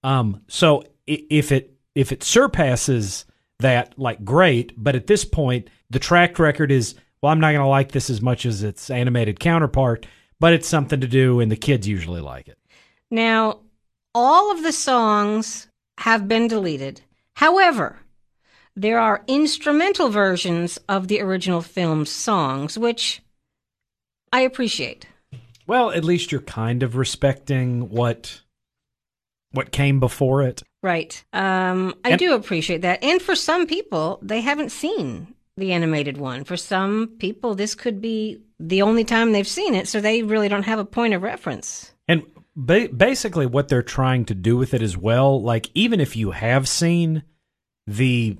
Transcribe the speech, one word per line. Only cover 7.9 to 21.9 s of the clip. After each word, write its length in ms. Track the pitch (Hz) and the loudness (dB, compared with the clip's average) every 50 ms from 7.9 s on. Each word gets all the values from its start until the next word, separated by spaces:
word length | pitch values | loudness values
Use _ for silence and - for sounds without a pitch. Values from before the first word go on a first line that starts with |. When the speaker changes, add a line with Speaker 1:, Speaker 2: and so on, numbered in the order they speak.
Speaker 1:
this 180 | - 139 - - | -2 -4 -2 -2
as 120 | 127 104 | -4 -2
much 240 | 107 127 123 - - | 0 0 -2 0 -2
as 160 | 123 110 98 | -4 -2 -2
its 280 | 104 104 92 - - - | -4 -6 -6 -8 -10 -6
animated 500 | 131 123 123 127 123 123 117 107 101 - | -4 -2 0 0 2 2 0 0 -2 -2
counterpart, 640 | - 170 170 170 156 139 - 139 135 123 117 110 - - - _ _ _ _ _ | 0 2 2 2 2 0 2 2 2 2 0 -2 -6 -18 -20 _ _ _ _ _
but 140 | 160 170 170 | 4 6 6
it's 140 | 160 165 - | 4 2 0
something 320 | - 156 143 135 151 139 | 0 0 0 0 -2 -2
to 80 | 131 123 | -2 2
do, 320 | 120 131 131 127 123 120 | 2 4 4 4 4 4
and 120 | 117 110 | 4 2
the 40 | 110 | 0
kids 320 | 110 - - 139 120 95 101 | 0 2 0 0 2 2 -2
usually 340 | 104 95 85 80 87 85 | -2 -2 -4 -6 -8 -8
like 280 | 76 69 65 67 69 - | -10 -10 -12 -16 -18 -20
it. 80 | - _ _ _ _ _ _ _ _ _ _ _ | -20 _ _ _ _ _ _ _ _ _ _ _
Speaker 2:
Now, 480 | 240 226 226 226 226 220 220 214 - - _ _ _ _ _ _ _ _ _ _ _ | -2 0 0 2 2 2 2 0 -2 -6 _ _ _ _ _ _ _ _ _ _ _
all 380 | 233 247 262 311 359 415 415 | 2 4 6 6 6 4 4
of 120 | 403 330 311 | 0 -2 -2
the 80 | 330 | -2
songs 960 | 302 - - - 254 240 226 214 214 208 208 208 214 220 220 - - - - _ _ _ _ _ _ - | -2 -2 0 2 2 2 4 4 2 2 2 0 0 -2 -4 -6 -10 -14 -16 _ _ _ _ _ _ -6
have 280 | - 233 226 220 202 196 | 0 0 2 2 2 0
been 200 | 226 226 233 233 | 0 2 2 0
deleted. 540 | 226 214 190 175 156 135 135 135 - - _ _ _ _ _ _ _ | 0 -2 -2 -4 -4 -6 -8 -12 -12 -16 _ _ _ _ _ _ _
However, 600 | - 294 320 349 381 392 349 302 226 156 - - - - - _ _ _ _ _ _ _ _ _ _ _ _ _ | 2 4 4 6 6 4 4 4 2 -4 -4 -6 -14 -20 -20 _ _ _ _ _ _ _ _ _ _ _ _ _
there 240 | 202 190 214 226 233 | -4 -2 0 2 2
are 240 | 226 220 208 - - - | 2 2 0 0 -2 -2
instrumental 840 | 262 285 311 294 - - - 294 294 302 339 392 403 - 349 254 | 0 2 2 0 -2 -2 -2 0 2 2 2 2 2 2 0 0
versions 680 | 208 208 202 196 185 175 - 185 170 170 175 175 - - _ - | 2 2 2 2 0 0 -2 -2 -2 -2 -2 -4 -8 -10 _ -4
of 200 | 202 196 185 185 | -4 -4 -2 -2
the 120 | 208 202 | -2 -2
original 400 | 208 190 190 185 180 185 180 170 | -2 -2 -4 -2 -2 -2 -2 -2
film's 480 | 170 - _ 190 180 165 | -2 -6 _ -2 -2 0